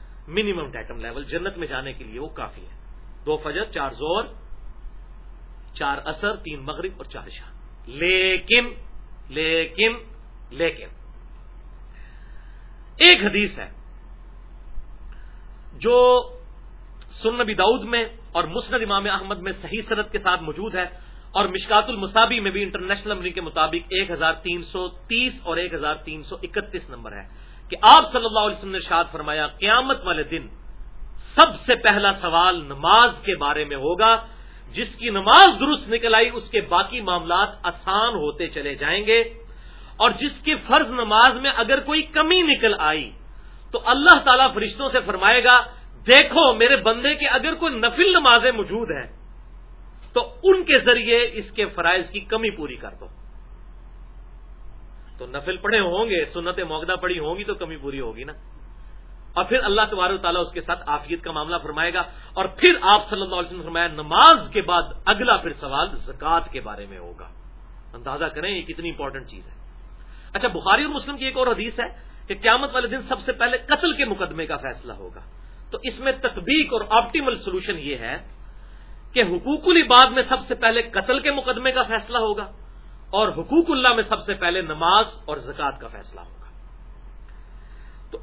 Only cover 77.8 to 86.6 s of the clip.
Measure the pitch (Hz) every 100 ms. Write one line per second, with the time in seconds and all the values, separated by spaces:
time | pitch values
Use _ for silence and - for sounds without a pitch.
77.8 | 143 127 113 156 - - - - - -
78.8 | - - - 247 190 175 262 302 349 339
79.8 | 294 254 262 262 240 262 - 247 226 233
80.8 | 233 190 190 269 285 277 254 247 254 254
81.8 | 233 220 226 233 214 208 190 - - -
82.8 | - - - 190 202 156 165 320 330 269
83.8 | 254 226 214 214 - 190 175 185 160 151
84.8 | 170 208 220 - - 147 123 - 143 131
85.8 | 117 104 - 95 - - - -